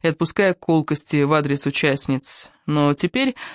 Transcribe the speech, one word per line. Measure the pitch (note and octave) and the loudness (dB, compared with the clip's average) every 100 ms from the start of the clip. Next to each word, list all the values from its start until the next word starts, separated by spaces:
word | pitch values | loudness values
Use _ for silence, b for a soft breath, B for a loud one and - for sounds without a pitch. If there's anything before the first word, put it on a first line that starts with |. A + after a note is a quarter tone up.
и | E3 | -4
отпуская | D#3 E3 - G3 | -2 -2 2 2
колкости | F3 - D#3+ D3+ D3+ - D3 | 0 2 2 2 -4 -2 0
в | C#3+ | 4
адрес | D3+ C#3+ C#3+ C#3+ | 2 2 -2 -2
участниц. | - D3+ C#3 - C3 - - - _ - | 0 0 0 -2 -4 -4 -10 -12 _ -2
Но | D3+ C#3+ C#3+ | 2 2 2
теперь | F3+ B3+ C4+ B B | -2 0 -2 B B